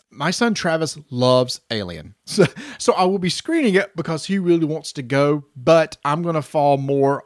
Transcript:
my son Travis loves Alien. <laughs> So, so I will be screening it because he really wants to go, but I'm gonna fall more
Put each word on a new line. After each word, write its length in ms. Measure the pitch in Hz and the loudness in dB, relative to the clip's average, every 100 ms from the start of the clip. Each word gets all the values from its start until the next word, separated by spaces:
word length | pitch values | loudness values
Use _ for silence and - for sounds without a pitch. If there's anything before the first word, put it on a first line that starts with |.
| _ | _
my 200 | 110 151 | -6 -4
son 240 | 180 233 | 0 0
Travis 440 | 214 180 160 156 - 147 | 0 -2 -2 -2 -8 -10
loves 500 | 123 127 127 127 - - | 0 4 4 2 -4 -8
Alien. 440 | 113 92 82 78 - | -8 -6 -10 -16 -20
<laughs> 40 | - | -4
So, 180 | - 180 - 285 - | 2 2 0 -16 -6
so 140 | - | -2
I 100 | 202 | 2
will 160 | 185 196 | 2 0
be 100 | 180 | -2
screening 440 | - - 330 262 185 | -4 -2 0 2 2
it 180 | - 165 | 0 -6
because 300 | 165 160 - | -6 -6 -4
he 120 | 196 | -2
really 240 | 175 170 | 2 2
wants 280 | 156 156 - | 0 -4 -8
to 80 | - | -12
go, 420 | 123 135 143 147 139 - | -4 0 2 0 -4 -4
but 400 | 123 165 156 - | 4 4 4 -2
I'm 180 | 143 151 | -4 -2
gonna 200 | 170 160 | -2 -4
fall 340 | 143 156 143 139 | -4 0 2 2
more 460 | 139 139 139 139 | 0 0 2 0